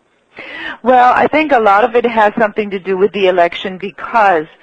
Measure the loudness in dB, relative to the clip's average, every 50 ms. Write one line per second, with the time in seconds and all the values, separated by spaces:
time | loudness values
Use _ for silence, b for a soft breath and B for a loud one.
0 | _ _ _ _ _ _ B B B B B B B B B B -2 2 2 4
1 | 4 4 4 2 0 0 0 0 0 0 0 2 2 2 2 2 2 2 0 0
2 | -2 0 0 0 0 0 2 0 -2 -2 -2 -4 -6 -6 -8 -8 -6 -4 -2 0
3 | 0 0 0 0 0 2 2 2 2 0 -2 -6 -10 -10 -10 -10 -10 -12 -12 -12
4 | -10 -4 0 2 2 4 2 0 -2 -6 -12 B